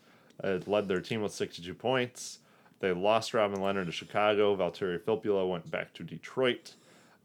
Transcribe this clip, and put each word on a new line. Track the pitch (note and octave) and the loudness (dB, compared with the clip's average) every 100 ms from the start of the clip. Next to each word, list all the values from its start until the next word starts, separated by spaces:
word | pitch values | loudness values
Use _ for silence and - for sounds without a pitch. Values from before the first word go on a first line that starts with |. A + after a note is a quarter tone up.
| _ - _ - | _ -20 _ -6
uh, | F#2+ F#2 F#2 | -2 -2 2
led | G#2 G2 | 0 2
their | F2+ | 0
team | - A2+ | -2 -2
with | G2+ | -2
sixty-two | - G2+ - E2+ | -4 -6 -6 -12
points. | E2+ A#2+ C3 A#2+ - - - _ _ - - | -6 0 0 0 -6 -14 -16 _ _ -20 -2
They | F#2+ | 0
lost | F2+ G2+ A2+ - | 2 4 4 2
Robin | A#2 G2+ G2 | 0 2 2
Leonard | G2 G2 F2 | 0 0 -2
to | |
Chicago. | - - G#2 G#2 G#2 G#2 F#2+ | -6 -4 2 4 4 4 4
Valtteri | F2 - F#2 F2 | 0 -2 -4 -2
Filppula | - A2 G#2+ G2 F#2 | -2 -2 0 2 2
went | F2 - | -2 -4
back | F2+ F2 | -6 -6
to | - | -10
Detroit. | E2 E2 - B2+ B2+ A2+ - - - - - _ | -12 -12 -8 0 2 0 -6 -20 -20 -20 -20 _